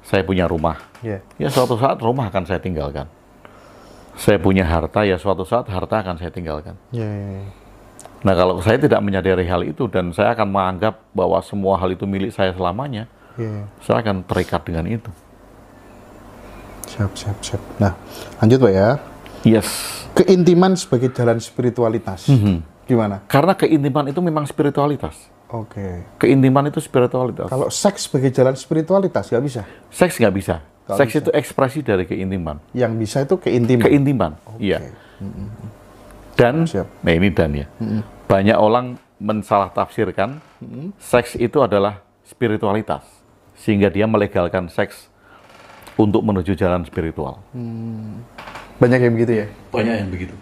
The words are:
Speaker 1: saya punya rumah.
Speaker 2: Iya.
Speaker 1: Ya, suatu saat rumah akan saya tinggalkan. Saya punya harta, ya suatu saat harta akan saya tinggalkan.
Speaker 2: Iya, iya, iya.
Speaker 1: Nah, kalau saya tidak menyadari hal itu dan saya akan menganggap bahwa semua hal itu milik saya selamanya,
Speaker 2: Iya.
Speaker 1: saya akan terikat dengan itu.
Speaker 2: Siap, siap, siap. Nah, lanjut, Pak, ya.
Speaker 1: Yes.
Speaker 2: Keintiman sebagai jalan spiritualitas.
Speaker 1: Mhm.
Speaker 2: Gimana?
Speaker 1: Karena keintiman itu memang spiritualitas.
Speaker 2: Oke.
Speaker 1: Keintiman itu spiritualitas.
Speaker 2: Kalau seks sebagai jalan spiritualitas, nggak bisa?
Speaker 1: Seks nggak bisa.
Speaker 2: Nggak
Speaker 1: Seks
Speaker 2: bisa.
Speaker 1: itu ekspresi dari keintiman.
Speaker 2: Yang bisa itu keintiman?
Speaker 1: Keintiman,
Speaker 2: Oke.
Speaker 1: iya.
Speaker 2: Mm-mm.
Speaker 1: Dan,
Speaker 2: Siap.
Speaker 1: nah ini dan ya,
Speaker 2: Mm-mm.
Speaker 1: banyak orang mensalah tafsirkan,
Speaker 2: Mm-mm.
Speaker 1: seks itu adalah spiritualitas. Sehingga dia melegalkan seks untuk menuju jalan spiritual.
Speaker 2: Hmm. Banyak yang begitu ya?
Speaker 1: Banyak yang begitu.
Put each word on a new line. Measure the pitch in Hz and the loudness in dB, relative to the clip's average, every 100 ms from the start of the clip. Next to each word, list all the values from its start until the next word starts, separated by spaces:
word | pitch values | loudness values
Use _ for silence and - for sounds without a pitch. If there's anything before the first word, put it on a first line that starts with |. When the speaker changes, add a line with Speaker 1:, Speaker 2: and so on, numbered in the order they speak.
Speaker 1:
saya | - 98 | 0 -2
punya | 90 92 | 0 0
rumah. | 85 82 82 82 - - | 0 0 -2 -4 -14 -14
Speaker 2:
Iya. | 117 98 - - | -10 -10 -12 -6
Speaker 1:
Ya, | 147 | -2
suatu | 131 123 | 0 0
saat | 117 135 - | 2 0 0
rumah | 113 135 | -2 -2
akan | 107 95 | -2 -4
saya | 85 85 | -4 -4
tinggalkan. | 92 80 71 71 67 - _ - - - - - - - - | -4 -4 -6 -8 -12 -16 _ -20 -20 -20 -20 -20 -20 -20 -20
Saya | - - | -2 2
punya | 101 92 95 | 4 4 4
harta, | 85 82 82 - | 2 0 0 0
ya | 104 | 0
suatu | 90 101 87 | 0 -2 -2
saat | 92 117 | -2 -2
harta | 120 98 82 110 | -2 -8 -4 -4
akan | 92 82 | -4 -8
saya | 85 | -8
tinggalkan. | 92 82 76 87 90 _ | -10 -8 -8 -10 -20 _
Speaker 2:
Iya, | 120 107 | -8 -8
iya, | 101 101 95 | -8 -10 -12
iya. | 101 - - - - - - - | -14 -18 -20 -20 -20 -20 -20 -4
Speaker 1:
Nah, | 101 | 0
kalau | 87 90 92 | 4 2 2
saya | 95 123 | 2 4
tidak | 143 110 | 4 2
menyadari | 101 98 92 92 | 2 0 2 2
hal | 87 87 | 2 -2
itu | 78 78 117 | -2 -4 -4
dan | 92 87 | -2 -4
saya | 87 107 | 0 0
akan | 113 101 | 0 0
menganggap | 98 92 92 107 - _ | 0 -2 0 -2 -4 _
bahwa | - 90 87 | -2 0 0
semua | - 104 95 95 | -2 -4 0 0
hal | 92 | 0
itu | 90 | -2
milik | 101 98 95 | -4 -4 -4
saya | - 95 | -2 -2
selamanya, | 90 90 98 143 110 113 _ - | 0 -4 -4 -8 -8 -12 _ -18
Speaker 2:
Iya. | - 113 104 104 - | -10 -8 -8 -12 -14
Speaker 1:
saya | - 117 | -2 0
akan | 110 95 | 0 -4
terikat | 87 92 87 87 | -2 -2 -2 -4
dengan | - 82 | -4 -4
itu. | 85 113 110 - - - - - - - - - - - - - - - - - | -4 -6 -8 -18 -20 -20 -20 -20 -20 -20 -20 -20 -20 -20 -20 -20 -20 -20 -20 -18
Speaker 2:
Siap, | - - 101 | -16 -6 -6
siap, | - 104 101 | -4 -8 -8
siap. | - 123 - - | -8 -8 -10 -2
Nah, | 101 90 - - - - | 0 0 -16 -18 -18 2
lanjut, | 113 131 | 6 6
Pak, | 117 | 6
ya. | 95 104 139 - - - - | 6 4 2 -6 -20 -20 0
Speaker 1:
Yes. | 110 226 - - - - - | 4 4 2 -8 -10 -12 -4
Speaker 2:
Keintiman | - 185 185 175 170 185 | 2 4 6 6 6 6
sebagai | 180 - 123 127 | 2 0 0 0
jalan | 123 117 117 | 2 2 0
spiritualitas. | - - 123 110 113 110 104 92 - | -4 -2 -2 0 0 0 -6 -4 2
Speaker 1:
Mhm. | 135 101 87 80 - | 4 4 0 -4 -18
Speaker 2:
Gimana? | - 120 107 98 | 0 2 2 -4
Speaker 1:
Karena | - 139 170 | 0 2 4
keintiman | 185 240 156 143 143 139 | 2 2 2 2 -2 -2
itu | 143 | -2
memang | 175 156 | -2 -2
spiritualitas. | 143 - 147 143 147 139 76 - - _ _ | -4 -2 0 0 -2 -2 -8 -12 -20 _ _
Speaker 2:
Oke. | 117 110 107 98 87 - - | -12 -10 -10 -10 -10 -12 0
Speaker 1:
Keintiman | 113 135 131 135 | 4 6 6 4
itu | 147 151 | 2 -4
spiritualitas. | - 131 123 127 127 - 87 | -2 0 2 0 -4 -4 -6
Speaker 2:
Kalau | - - | -4 -4
seks | - 202 - | 0 -2 -2
sebagai | - 139 131 | -4 0 0
jalan | 120 127 | 2 2
spiritualitas, | 135 - 160 160 190 190 - | 2 -4 -4 2 0 2 -4
nggak | 98 117 | -2 -2
bisa? | 143 123 95 - - | -2 -6 -12 -20 -20
Speaker 1:
Seks | - 180 - | 0 0 4
nggak | 110 | 2
bisa. | 95 90 85 - _ | 2 -4 -6 -8 _
Speaker 2:
Nggak | - 98 | -4 0
Speaker 1:
Seks | 131 | 2
Speaker 2:
bisa. | 151 | 2
Speaker 1:
itu | 160 | 0
ekspresi | 151 143 - 131 156 | -2 -2 -2 0 -2
dari | 123 98 | -2 -2
keintiman. | 90 85 95 95 80 76 - | 0 -4 -4 -4 -6 -8 -10
Speaker 2:
Yang | 123 120 | -2 -2
bisa | 113 107 139 | 0 -2 -2
itu | 135 185 | 0 0
keintiman? | - 123 117 123 | 2 2 4 4
Speaker 1:
Keintiman, | 110 143 139 135 85 76 | 6 4 4 0 -2 -4
Speaker 2:
Oke. | - 113 | -18 -6
Speaker 1:
iya. | 104 80 65 - - - | -4 -4 -6 -18 -20 -16
Speaker 2:
Mm-mm. | 98 - 101 110 - - - - - - - | -14 -12 -12 -14 -18 -20 -20 -20 -20 -20 -4
Speaker 1:
Dan, | - 120 151 | 4 4 4
Speaker 2:
Siap. | 165 98 87 - | 0 -2 -6 -4
Speaker 1:
nah | 87 | 0
ini | 85 98 | 4 4
dan | - 78 | 2 0
ya, | 71 69 - | -2 -8 -8
Speaker 2:
Mm-mm. | 113 107 104 - | -4 -4 -6 -16
Speaker 1:
banyak | - 98 101 | 0 2 4
orang | 110 107 120 127 123 _ | 4 4 2 -2 -14 _
mensalah | _ 104 107 95 101 95 | _ -4 -4 2 2 2
tafsirkan, | - 95 - 98 90 104 151 - _ | -4 -6 -2 -4 -2 -4 -6 -18 _
Speaker 2:
Mm-mm. | 123 120 175 - | -16 -12 -14 -14
Speaker 1:
seks | - 123 - | 0 0 0
itu | - 117 151 | -2 0 2
adalah | 117 101 101 104 _ _ | 2 2 0 -4 _ _
spiritualitas. | _ - 117 107 107 104 104 71 - _ _ _ _ | _ -4 -2 0 -2 -2 -4 -8 -8 _ _ _ _
Sehingga | _ - 101 101 | _ -2 2 2
dia | 95 | 2
melegalkan | 110 110 101 95 87 95 87 | 2 2 2 0 0 -2 -4
seks | - 101 - - _ _ - - - - - - | -4 -4 -6 -20 _ _ -20 -20 -20 -20 -20 -8
untuk | - 107 107 | 0 2 2
menuju | 110 95 87 | 0 -2 -2
jalan | 90 92 90 | 0 0 0
spiritual. | 85 - 80 78 69 95 - | -4 -6 -6 -6 -10 -12 -16
Speaker 2:
Hmm. | 127 117 113 113 110 110 104 120 - - - - - | -12 -12 -10 -10 -12 -12 -14 -18 -20 -18 -18 -20 0
Banyak | 123 127 | 4 4
yang | 120 | 4
begitu | 113 117 | 2 2
ya? | 110 101 - - | 0 -2 -14 -8
Speaker 1:
Banyak | 120 110 110 | -4 -2 -2
yang | 98 | -4
begitu. | 90 90 - | -8 -10 -14